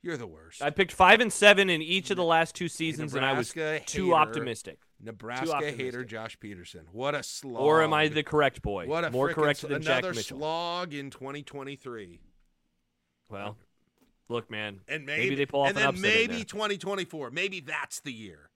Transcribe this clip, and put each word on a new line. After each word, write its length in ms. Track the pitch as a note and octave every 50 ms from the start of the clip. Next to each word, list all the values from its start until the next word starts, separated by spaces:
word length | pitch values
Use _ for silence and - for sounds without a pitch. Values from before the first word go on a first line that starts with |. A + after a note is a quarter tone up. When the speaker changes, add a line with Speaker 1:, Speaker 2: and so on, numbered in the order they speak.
| -
Speaker 1:
You're 140 | F3 E3
the 100 | B2+ A#2
worst. 340 | F#2 D#2+ D2+ - - - -
Speaker 2:
I 80 | C#3 D3
picked 220 | D3 - F#3+ -
five 280 | - - F#3 F#3 G#3+ A3
and 120 | B3 G#3+ -
seven 340 | - G#3 G#3 G#3 F#3+ G3 F#3
in 100 | F3 D#3
each 300 | D#3+ D#3+ F3+ F#3+ - -
of 60 | G3+
the 40 | F3+ F3
Speaker 1:
Ne-, 60 | E3
Speaker 2:
last 240 | E3 E3 E3 D#3+ -
two 120 | - F3
seasons, 480 | D#3+ - - E3 D#3+ D#3 D3 D#3 D3 C3+
and 100 | C#3 C3
I 80 | C3+ C3+
was 220 | D3 D3+ - -
Speaker 1:
Nebraska 300 | E3 D#3 D#3 D#3 D3+ -
Speaker 2:
too 180 | - - - F#3+
Speaker 1:
hater. 100 | F3+ E3
Speaker 2:
optimistic. 640 | D#3 D#3 A2 A2+ A#2 C3 B2 A2+ - - F#2 D2+ _ _ _ _ _
Speaker 1:
Nebraska 440 | G2+ A2+ A2+ F#2+ G#2+ A2+ A#2+ B2+ D#3
Speaker 2:
Too 60 | E3 D3+
Speaker 1:
hater 120 | C#3 D3 D3
Speaker 2:
optimistic. 360 | C3+ A#2 C3 B2+ A#2+ B2 B2+ A2
Speaker 1:
Josh 300 | A2+ A2 A2 A2+ - _
Peterson. 460 | - G#2 G2+ F2+ E2+ - - F2 D#2 D#2+
What 240 | F2 A2+ C3 C#3+ D3
a 80 | C#3 A#2+
slog. 380 | - - - - C3+ A#2+ A#2 C3+
Speaker 2:
Or 180 | D3+ D#3 D#3+
am 100 | D#3+ D#3 D#3
I 140 | D3+ D#3
the 140 | D3+ D3+ D3+
correct 400 | D3 - D3+ D3+ D3 C3+ - -
boy? 240 | - G#2+ G2+ F#2 -
Speaker 1:
What 180 | B2+ D#3 E3 E3+
a 60 | D3
Speaker 2:
More 200 | A#2 B2+ C#3 -
Speaker 1:
frickin' 40 | D#3+
Speaker 2:
correct 300 | D#3 D3+ D3 C#3+ - -
Speaker 1:
s-, 60 | C#3+
Speaker 2:
than 120 | C#3 C3+
Jack 180 | D#3 D#3 C3 B2+ -
Speaker 1:
another 100 | F#3 E3
Speaker 2:
Mitchell. 220 | A#2 G#2+ - C3+
Speaker 1:
slog 560 | C3+ D3+ D#3 D#3+ E3 F3 F3 E3+ F3+ F3+ E3+ C#3+
in 160 | C#3+ C#3 C#3
twenty 320 | - - C3 C3+ C#3 D3
twenty-three. 800 | C#3 - - C#3+ C3+ C#3 C#3+ C3 - C3 A#2+ A2 G2+ F2 E2+ - - _ _ _ _ _ _ _ _ _ _ _ _ _ _ _ _ _ _ _ _ _
Speaker 2:
Well, 280 | G#2+ G2 G2+ G#2 G#2 - _ _ _ _ _ _ _ _ _ _ _ _ _ -
look, 220 | A#2 A#2+ A2 _
man. 300 | A2+ G#2+ G#2+ G#2 G2+ F#2 _
Speaker 1:
And 180 | - C#3 D#3+ C#3
Speaker 2:
Maybe 160 | C#3 D3 D3+ -
Speaker 1:
maybe, 120 | - C#3
Speaker 2:
they 100 | C#3 C#3+
pull 140 | C3+ - C#3
off 80 | C#3 C#3
Speaker 1:
and 80 | G3
Speaker 2:
an 40 | G#3
Speaker 1:
then 80 | G#3+ -
Speaker 2:
upset 160 | - F#3 F#3+
in 120 | G#3 A3
Speaker 1:
maybe 160 | A3+ A#3 A3+ A3+
Speaker 2:
there. 80 | A#3 G#3+
Speaker 1:
twenty 320 | - - G#3 G#3+ G#3 G3+
twenty-four. 540 | E3 - F#3+ G3+ G3 F3 - - D#3 C#3 A#2
Maybe 280 | B2+ E3 F#3+ G3+ F#3 F3+
that's 380 | C3+ D3+ D#3 D3+ C#3 - - -
the 120 | _ D3 B2
year. 360 | A2 A2 F#2+ E2 D2 D2 _ _